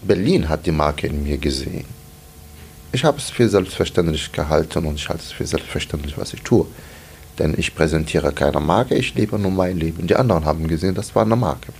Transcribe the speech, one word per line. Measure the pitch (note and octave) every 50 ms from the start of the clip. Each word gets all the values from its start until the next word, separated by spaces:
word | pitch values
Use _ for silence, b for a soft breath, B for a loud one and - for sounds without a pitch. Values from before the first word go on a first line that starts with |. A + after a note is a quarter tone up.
Berlin | - G2 G#2 F2 F#2 C3 F#3 D#3+ F2 D#2
hat | D#2 D#2 -
die | F2+
Marke | D#2+ D#2 D2+ D2+ D2 - - D2+
in | D2+ D2 D2
mir | C#2+ D2 C2+
gesehen. | - D#2 C2+ C2+ C2+ - - - - - - - - - - - - - - - - - B B B B B B - - -
Ich | B2+ C#3
habe | D#3 C3+ -
es | - -
für | - - B2 A2
selbstverständlich | F#2+ G2+ F2+ - - - F#2+ E2 - - F2 E2 D#2+ D#2 - -
gehalten | - - D#2 D2+ D#2 D2+ D#2+ D#2 - E2 E2
und | D#2 D2+
ich | D2 - -
halte | - E2 -
es | - -
für | - -
selbstverständlich, | - - D#2 - - - - - - - D2+ C#2+ D2 D2 -
was | - - -
ich | - -
tue. | - B2 G#2+ E2 - B B B B B B B B B B B B - -
Denn | D#2+ D#2 D#2 -
ich | - - -
präsentiere | - D#2+ D#2+ D#2 D#2+ D#2+ D#2 - E2 D2 D2+
keine | C#2+ - C#2+ C#2+ - D2
Marke, | D2+ D#2 E2+ G2+ B2+ C3 -
ich | - B2 - -
lebe | - - G#2+ - G#2+
nur | G2+ F#2+
mein | F#2+ F#2 F#2 F2+ F#2 F2
Leben. | D#2 E2 E2 E2+ E2 E2+
Die | G2
anderen | - C3 B2 G2+ E2 D#2
haben | D2+ D2+ D#2+ D#2+ E2
gesehen, | D#2+ D#2+ D#2+ F#2 F#2
das | F#2+ G2+ - -
war | G#2+ A2
eine | A2 A2+
Marke. | A#2+ B2 F2 C#2 - - - - -